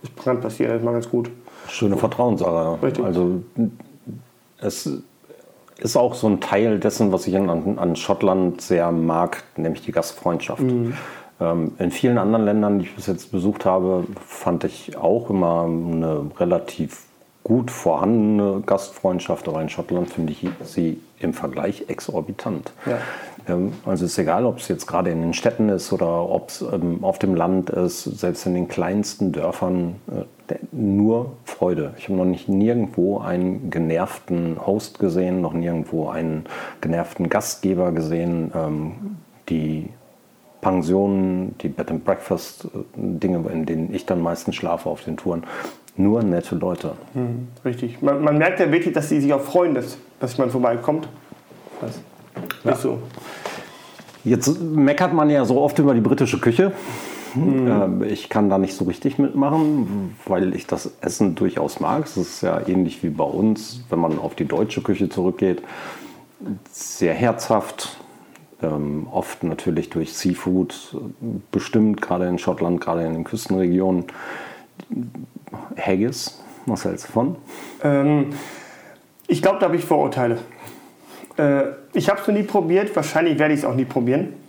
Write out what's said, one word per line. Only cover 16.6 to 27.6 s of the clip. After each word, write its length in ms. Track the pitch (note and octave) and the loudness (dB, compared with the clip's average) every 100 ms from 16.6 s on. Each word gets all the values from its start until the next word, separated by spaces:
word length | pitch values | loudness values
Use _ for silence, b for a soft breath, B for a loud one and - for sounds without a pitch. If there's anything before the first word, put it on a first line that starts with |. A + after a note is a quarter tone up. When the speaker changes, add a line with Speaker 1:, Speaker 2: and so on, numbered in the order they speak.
| - - D#2 - - _ _ _ | 0 -6 -6 -6 -20 _ _ _
Speaker 2:
gut 280 | - A#2 A#2+ | 0 2 2
vorhandene 920 | - - D2+ F2 A#2 G#2+ G#2 G2+ G2 - | -2 0 2 4 4 4 4 2 0 0
Gastfreundschaft, 840 | G2 - - G2 F2+ - E2 - | 0 0 -2 -2 -2 -2 -4 -2
aber 140 | D#2 | -4
in 80 | D#2 | -4
Schottland 400 | - E2 F2 F2 | -6 -4 -2 -2
finde 220 | - D#2+ | -2 -4
ich 140 | D2+ F2+ E2+ | -4 -6 -8
sie 380 | - - E2 - - _ | -8 -2 -2 -2 -10 _
im 140 | E2+ | -4
Vergleich 540 | D#2 - C2 E2+ - - | -4 -6 -4 -4 -4 -8
exorbitant. 840 | - - - F2+ G2+ - F2 - - | -8 -4 -4 -4 -6 -4 -6 -8 -10
Speaker 1:
Ja. 140 | B A#2+ B2 B B B - | B -4 -6 B B B -4
Speaker 2:
Ähm, 240 | F2 F#2+ D#3 - | 0 0 -4 -4
also 180 | F#2 | -2
es 80 | F2 | 0
ist 60 | - | 0
egal, 260 | D#2+ F2+ | 0 2
ob 140 | A#2+ A#2+ | 2 -2
es 100 | - | -4
jetzt 180 | F2+ - | -6 -2
gerade 220 | E2+ F2+ | 0 0
in 120 | E2 | 0
den 100 | E2+ | 0
Städten 380 | E2+ A#2+ - G#2+ | 2 0 2 2
ist 200 | F#2+ - | 2 0
oder 380 | F#2+ E2+ E2+ E2+ | 0 0 0 0
ob 220 | F2+ - | -2 -4
es, 100 | - | -10
ähm, 420 | - G2 E2+ E2+ | -4 -2 0 0
auf 160 | F#2 F#2+ | 0 2
dem 160 | G2 | 2
Land 360 | F2+ E2+ F#2+ | 4 4 2